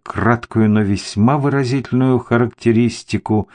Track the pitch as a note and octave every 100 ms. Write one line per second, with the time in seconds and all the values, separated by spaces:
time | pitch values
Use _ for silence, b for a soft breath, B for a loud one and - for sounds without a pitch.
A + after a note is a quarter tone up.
0 | - - G2+ A#2+ - A2+ A2 G#2+ G2+ G2
1 | - - A2+ D3 C#3 C#3 B2+ C3+ A#2+ B2
2 | C3 B2 - A#2 A#2+ - A#2+ A2 A#2+ -
3 | - G#2 - G#2+ F#2